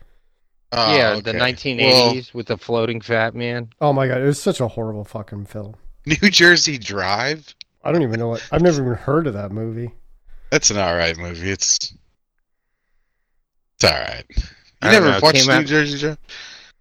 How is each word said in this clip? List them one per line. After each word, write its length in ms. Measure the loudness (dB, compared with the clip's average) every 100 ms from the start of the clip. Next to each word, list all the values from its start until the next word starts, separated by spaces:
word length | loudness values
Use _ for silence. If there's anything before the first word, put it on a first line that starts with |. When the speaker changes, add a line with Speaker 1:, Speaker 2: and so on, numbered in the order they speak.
| -20 _ _ _ _ _ _
Speaker 1:
Oh, 220 | 0 2 4
Speaker 2:
Yeah, 180 | 4 0
the 120 | -2
Speaker 1:
okay. 80 | -2
Speaker 2:
nineteen 420 | -2 -2 -4 2
eighties 500 | 4 6 4 0 -6
Speaker 1:
Well 60 | -10
Speaker 2:
with 80 | -6
the 100 | -6
floating 440 | -4 -2 -2 -4
fat 340 | -2 0 0
man. 360 | -2 -6 -6 -10 -4
Speaker 3:
Oh 120 | 0
my 140 | 0 0
God, 140 | 0
it 40 |
was 160 | 0 0
such 200 | -2 -2
a 80 | -4
horrible 360 | -6 -8 -8
fucking 420 | -10 -12 -12 -14 -12
film. 280 | -14 -14 -16 -20 -12 -4
Speaker 1:
New 240 | 0 2
Jersey 480 | 6 6 6 2 -4
Drive? 760 | -8 -6 -2 -2 -2 -6 -12 -20 -20 _
Speaker 3:
I 80 | -2
don't 120 | 0
even 180 | 0 -2
know 80 | -4
what, 180 | -6 -4
I've 100 | 2
never 180 | 4 2
even 140 | 0
heard 320 | -4 -2 -2 -2
of 60 |
that 160 | -6 -8
movie. 400 | -8 -8 -8 -12 -14 -20 -20 -20 -20 -4
Speaker 1:
That's 180 | 0 0
an 60 | 0
all 160 | 0
right 220 | 0 -2 -2
movie. 340 | -8 -8 -6
It's, 420 | -4 -2 -2 -4 -14 _ _ _ _ _ _ _ _ _ _ _ _ _ _ _ _ _
it's 100 | 0 0
all 60 | 0
right. 260 | -4 -10 -8
You 140 | -6 -6 -10 _ _
Speaker 2:
I 40 | 4
don't 60 |
Speaker 1:
never 140 | 6 6
Speaker 2:
know, 60 | 4
it 60 |
Speaker 1:
watched 140 | 4 4
Speaker 2:
came 80 | 4
Speaker 1:
New 60 |
Speaker 2:
out 140 | 4 2
Speaker 1:
Jersey 320 | 2 0 -2
Drive? 200 | -6 -6 -14 -20 -20 -20 -20 _